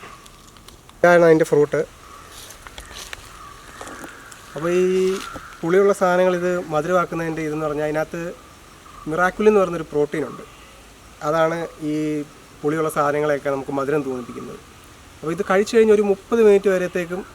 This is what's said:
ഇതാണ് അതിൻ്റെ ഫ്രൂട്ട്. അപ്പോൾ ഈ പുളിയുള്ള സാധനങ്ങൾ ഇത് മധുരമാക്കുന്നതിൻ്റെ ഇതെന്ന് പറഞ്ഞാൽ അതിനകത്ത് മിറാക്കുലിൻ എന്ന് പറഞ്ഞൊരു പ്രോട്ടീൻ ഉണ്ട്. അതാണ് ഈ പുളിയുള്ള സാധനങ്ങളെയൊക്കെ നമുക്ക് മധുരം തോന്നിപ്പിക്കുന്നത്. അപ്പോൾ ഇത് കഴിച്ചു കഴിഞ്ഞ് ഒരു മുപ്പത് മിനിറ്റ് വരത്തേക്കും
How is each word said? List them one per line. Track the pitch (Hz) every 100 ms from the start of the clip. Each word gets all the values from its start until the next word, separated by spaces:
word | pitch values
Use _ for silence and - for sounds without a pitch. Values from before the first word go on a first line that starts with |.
| - - - - - - - - - -
ഇതാണ് | 175 175 170
അതിൻ്റെ | 160 160
ഫ്രൂട്ട്. | 147 147 147 160 - - - - - - - - - - - - - - - - - - - - - - - - - - 143
അപ്പോൾ | 165 180
ഈ | 185 185 185 190 - - - -
പുളിയുള്ള | 165 185 202 196
സാധനങ്ങൾ | 185 180 185 180
ഇത് | 180 180 160
മധുരമാക്കുന്നതിൻ്റെ | 151 156 180 170 165 165 160 156
ഇതെന്ന് | 151 156
പറഞ്ഞാൽ | 147 151
അതിനകത്ത് | 151 156 170 170 - - - - - - - -
മിറാക്കുലിൻ | 160 180 - 214
എന്ന് | 214
പറഞ്ഞൊരു | 185 170 156
പ്രോട്ടീൻ | 147 147 160 127
ഉണ്ട്. | - - - - - - - - - 151
അതാണ് | 160 160 170 160 - 156
ഈ | 151 151 151 147 - - -
പുളിയുള്ള | 147 160 156 156
സാധനങ്ങളെയൊക്കെ | 147 147 151 143 143 139
നമുക്ക് | 135 139
മധുരം | 135 151 135
തോന്നിപ്പിക്കുന്നത്. | 127 117 123 127 139 - - - - - -
അപ്പോൾ | 151 170
ഇത് | 202
കഴിച്ചു | 190 214 233
കഴിഞ്ഞ് | 220 208
ഒരു | 202
മുപ്പത് | 196 - 233 214
മിനിറ്റ് | 202 196
വരത്തേക്കും | 185 180 180 170 180 -